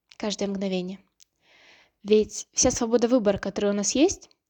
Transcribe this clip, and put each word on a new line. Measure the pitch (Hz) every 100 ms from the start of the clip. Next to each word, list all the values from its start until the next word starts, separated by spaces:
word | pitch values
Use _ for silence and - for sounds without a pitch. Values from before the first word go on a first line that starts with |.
| _ -
каждое | 214 196 202
мгновение. | 196 196 185 180 190 _ _ _ _ _ _ _ _ _ _
Ведь | 202 214 208 - -
вся | - 254
свобода | 247 233 233 226
выбора, | 254 202 196
которая | 202 202 208
у | 202
нас | 196
есть, | 247 339 - - _